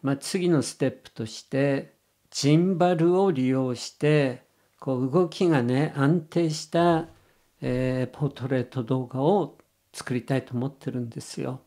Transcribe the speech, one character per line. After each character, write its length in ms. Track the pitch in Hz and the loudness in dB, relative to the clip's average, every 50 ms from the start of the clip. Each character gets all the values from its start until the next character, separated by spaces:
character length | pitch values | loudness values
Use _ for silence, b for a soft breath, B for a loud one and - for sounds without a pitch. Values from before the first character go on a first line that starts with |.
ま 120 | - 135 139 | 0 -2 -2
あ、 40 | 139 | -2
次 300 | - - - 190 175 175 | -4 -6 -4 -2 2 2
の 140 | 170 143 | 2 2
ス 140 | 120 - - | 2 -2 -4
テ 120 | _ 143 131 | _ -2 -2
ッ 40 | |
プ 200 | 127 - _ - | -2 -6 _ -20
と 140 | _ - 117 | _ -12 -12
し 180 | 110 - - - | -10 -10 -16 -14
て、 500 | _ - 135 139 143 139 139 139 - _ _ _ _ _ _ _ _ | _ -2 0 0 0 0 -2 -4 -8 _ _ _ _ _ _ _ _
ジ 260 | - - - 139 151 | -10 -2 2 4 4
ン 220 | 160 175 185 196 165 | 6 4 2 2 2
バ 180 | 180 180 180 | 2 2 4
ル 240 | 160 165 170 180 185 | 4 2 4 4 4
を 120 | 196 196 | 2 2
利 180 | 175 131 131 127 | 2 0 0 0
用 260 | 131 131 131 127 123 | 0 0 0 -2 -4
し 160 | 113 - - | -6 -8 -14
て、 540 | - _ - 147 151 151 143 135 120 123 _ _ _ _ _ _ _ _ | -10 _ 0 2 4 4 2 0 -2 -6 _ _ _ _ _ _ _ _
こ 180 | - 135 135 123 | -6 -4 -2 -2
う、 140 | 127 135 | -2 0
動 160 | 127 180 180 170 | 2 2 2 2
き 220 | - - 196 175 | 0 0 2 4
が 120 | 160 139 | 4 4
ね、 300 | 120 120 127 131 147 156 - 143 | 2 2 2 0 0 -2 0 0
安 240 | 139 139 165 180 | 2 2 2 2
定 280 | 165 - - 170 170 160 | 0 -2 -2 -2 0 0
し 180 | 151 151 - - | -2 -4 -10 -4
た、 420 | - 170 170 170 170 165 165 - b b b b b b b b b _ | 0 2 4 4 4 2 0 -4 b b b b b b b b b _
え 500 | - 127 127 127 127 127 127 127 127 123 | -6 -4 -2 0 0 0 0 -2 -4 -4
ー、 80 | - - | -4 -4
ポ 100 | 147 139 | -4 -4
ー 20 | |
ト 180 | - - 120 131 | -4 -4 -6 -2
レ 120 | 135 131 | -2 -2
ー 40 | 120 | -2
ト 180 | - - 131 117 | -4 -4 -6 -2
動 240 | 113 135 131 127 117 | -2 -2 -2 -2 -6
画 120 | - 127 | -6 -2
を 380 | 135 151 196 208 165 131 - _ - _ _ _ _ _ | 2 2 2 2 0 -2 -8 _ -20 _ _ _ _ _
作 220 | _ - - - 127 | _ -16 -8 -4 -6
り 100 | 123 117 | -6 -2
た 140 | - 139 131 | -2 -2 -2
い 80 | 123 | -2
と 80 | - 123 | -4 -6
思 140 | 123 120 139 | -4 -4 -4
っ 60 | 143 | -6
て 160 | _ - - | _ -10 -8
る 120 | 123 127 | -6 -6
ん 80 | 123 117 | -6 -6
で 100 | 113 147 | -10 -12
す 220 | - - - - | -14 -12 -10 -8
よ。 180 | - - 127 135 _ | -8 -8 -8 -10 _